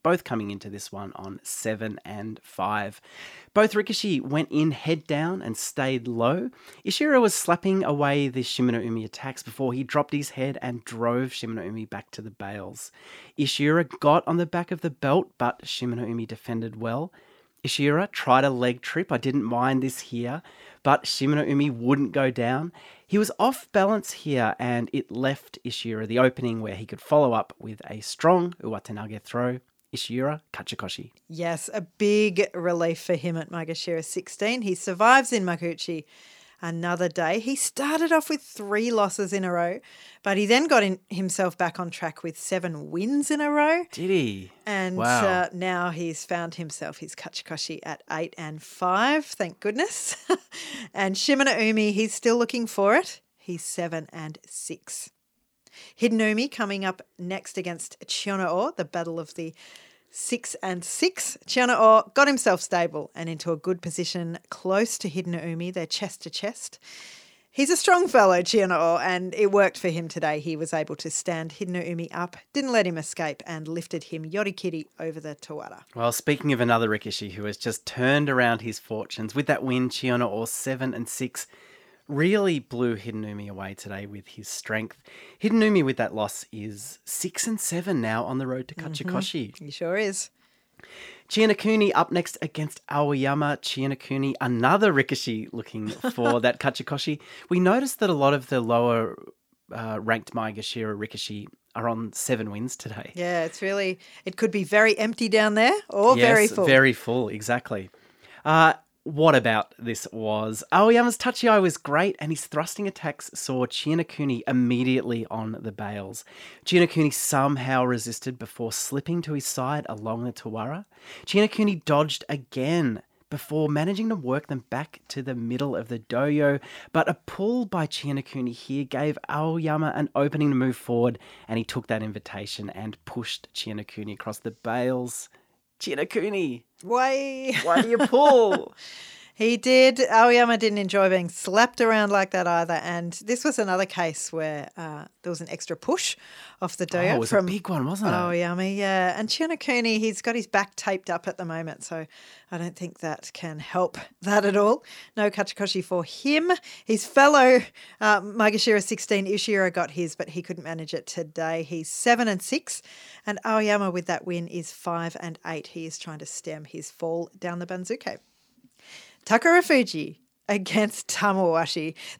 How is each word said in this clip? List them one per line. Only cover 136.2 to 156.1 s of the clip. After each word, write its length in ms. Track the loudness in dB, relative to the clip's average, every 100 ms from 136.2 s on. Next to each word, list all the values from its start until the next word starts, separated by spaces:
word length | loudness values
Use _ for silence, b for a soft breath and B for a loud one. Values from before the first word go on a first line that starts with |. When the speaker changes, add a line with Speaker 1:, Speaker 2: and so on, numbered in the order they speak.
| -2 -2 -2 -4 -12 _
Speaker 2:
Why? 680 | -2 0 2 0 -2 -6 -4 -2
Speaker 1:
Why 180 | 2 4
do 60 | 4
you 100 | 4
pull? 760 | 4 6 8 8 8 2 -2 B
Speaker 2:
<laughs> 60 | B B B B B
He 220 | -2 0 2
did. 420 | 6 8 8 6
Aoyama 600 | 4 8 8 8 6 4
didn't 180 | 2 0
enjoy 320 | 0 4 4
being 220 | 4 0
slapped 500 | -6 0 4 4 4
around 300 | 4 4 4
like 220 | 2 2
that 140 | 0 2
either. 280 | 2 2
And 400 | -2 -4 -6 -6 -8
this 200 | -4 -2
was 140 | 0 0
another 280 | 0 0 0
case 440 | -2 -2 -4 -8
where, 380 | -6 -4 -6 -10 -12
uh, 300 | -12 -12 -16 _
there 80 | -10
was 100 | -10
an 80 | -10
extra 260 | -10 -10
push 420 | -6 -2 -2 -2 -6 B B B B
off 160 | -8 -6
the 80 | -4
doyo 260 | 0 2
Speaker 1:
Oh, 20 | 0
it 20 |
was 120 | 2
Speaker 2:
from 160 | 2 2
Speaker 1:
a 20 |
big 160 | -2 -4
one, 180 | -2 -2
wasn't 240 | -2 0
it? 40 |
Speaker 2:
Aoyama, 500 | 0 0 0 -2 -2 -2
yeah. 520 | -2 0 2 2 0
And 120 | -2
Chinokuni, 680 | -2 -2 -2 0 0 2 2
he's 220 | 0 -2
got 160 | -2 -2
his 100 | 0
back 300 | 0 -2 -4
taped 320 | -2 -2 -2
up 180 | -6 -6
at 120 | -8
the 80 | -6
moment, 360 | -6 -8 -10
so 240 | -10 -10 -12 B B B _
I 60 | -10
don't 180 | -10 -8
think 220 | -12 -8
that 320 | -8 -8 -10
can 260 | -12 -12 -10
help 380 | -6 -2 -2 -2 -16
<laughs> 100 | _
that 240 | 2 4
at 120 | 4 4
all. 280 | 4 2 B B B -2
No 140 | 0
Kachikoshi 520 | 0 -4 -4 -4 -4
for 220 | -2 -4
him. 480 | -4